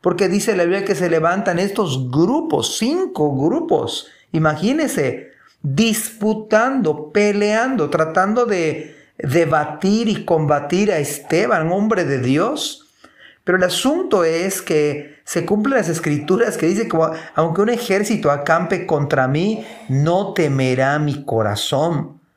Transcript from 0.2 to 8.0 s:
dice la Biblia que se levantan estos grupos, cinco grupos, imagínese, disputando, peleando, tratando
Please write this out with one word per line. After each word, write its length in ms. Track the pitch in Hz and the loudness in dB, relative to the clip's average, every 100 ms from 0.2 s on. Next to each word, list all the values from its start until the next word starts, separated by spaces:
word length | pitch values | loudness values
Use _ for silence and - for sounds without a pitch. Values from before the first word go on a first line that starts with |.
| 190 | 2
dice 280 | 202 208 196 | 2 0 0
la 80 | |
Biblia 200 | 170 190 | 2 0
que 120 | 196 175 | 0 -2
se 120 | 175 | 0
levantan 520 | 165 160 185 196 175 | 2 2 0 0 0
estos 500 | 196 196 190 131 127 | -2 -2 -2 -2 -2
grupos, 680 | 131 175 285 330 139 113 - | 2 2 2 0 -2 -2 -2
cinco 600 | 226 339 381 - 151 135 | -2 0 -2 0 0 2
grupos, 720 | 147 269 339 - - - - - _ | 0 0 0 0 -2 -8 -12 -20 _
imagínese, 960 | 165 156 151 202 294 294 - 139 - - _ _ _ | 0 0 0 0 0 -2 0 -2 -4 -12 _ _ _
disputando, 1500 | 147 135 226 214 - - 208 220 - 214 240 269 175 147 151 | -4 2 2 2 -4 -4 -2 -2 0 2 2 0 0 -2 -2
peleando, 760 | - 208 208 208 214 254 262 147 | 0 2 2 0 0 0 0 -2
tratando 560 | 160 | 0